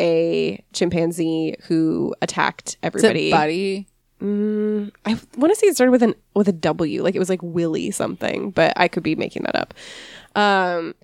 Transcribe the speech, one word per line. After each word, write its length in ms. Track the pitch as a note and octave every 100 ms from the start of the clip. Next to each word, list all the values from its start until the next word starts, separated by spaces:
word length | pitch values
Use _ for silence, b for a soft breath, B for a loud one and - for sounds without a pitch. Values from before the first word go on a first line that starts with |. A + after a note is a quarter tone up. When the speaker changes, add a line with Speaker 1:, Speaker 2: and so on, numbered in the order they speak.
Speaker 1:
a 640 | F3 E3 E3 E3 D#3+ F#3+ _
chimpanzee 840 | - F#3 F3 E3 E3+ D#3+ D#3+ D#3+ - -
who 460 | E3 D#3+ E3+ - -
attacked 500 | E3 - D3+ - -
Speaker 2:
Is 40 | - E3 -
it 20 | A3
Speaker 1:
everybody. 240 | D#3+ D#3
Speaker 2:
Buddy? 560 | D#3 D3+ E3+ G3 G3 G3 _ _ _
Speaker 1:
Mm, 720 | G3+ G#3 G#3+ G#3+ G#3+ G#3+ G#3 - G#3+
I 100 | A3+ - -
wanna 180 | D#4
say 140 | A4 G4+
it 60 | D4
started 160 | B3+
with 100 | B3
an, 120 | A3+ - _
with 140 | G3+ G3+
a 40 |
W, 500 | E3+ D#3+ D#3+ D#3+ B2+
like, 100 | D#3
it 60 | G#3
was, 80 | F#3
like, 140 | F#3
Willy 480 | F3 E3+ E3+ D#3 -
something, 580 | - A3 F#3 - - G#3
but 220 | F3+ D#3+ -
I 120 | F3+
could 160 | F3+
be 100 | D#3
making 300 | - - -
that 100 | -
up. 200 | - - B B B B B B
Um, 600 | G3+ G#3 G3 F3+ F3 E3 -